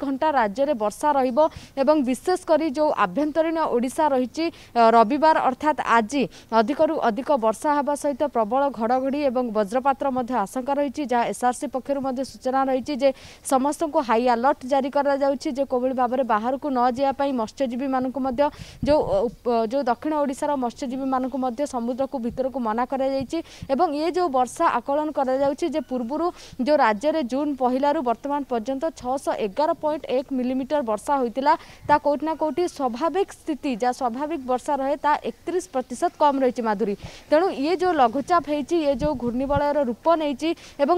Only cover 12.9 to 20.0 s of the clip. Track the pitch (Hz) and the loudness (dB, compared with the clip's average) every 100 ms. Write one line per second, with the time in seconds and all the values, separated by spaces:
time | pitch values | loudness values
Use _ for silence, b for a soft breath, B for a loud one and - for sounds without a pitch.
12.9 | 269 269 262 B B - 262 269 302 330 | 0 0 0 B B -2 0 0 -2 -2
13.9 | 311 240 226 247 233 254 294 254 277 269 | 0 2 2 2 2 2 0 0 0 0
14.9 | 285 285 277 277 277 320 254 269 254 254 | 0 0 2 2 0 -2 -4 -2 0 0
15.9 | 254 247 254 240 214 233 262 302 254 247 | 0 0 0 2 0 0 -2 -2 0 0
16.9 | 240 277 262 277 262 220 - 269 240 277 | 2 0 0 -2 -2 -4 -4 -4 -2 -2
17.9 | 262 262 269 262 247 285 B B B 262 | -2 -2 -2 -4 0 0 B B B 2
18.9 | 302 196 190 233 - 240 233 220 269 247 | 2 4 0 0 -4 -2 0 0 0 0
19.9 | 233 | -2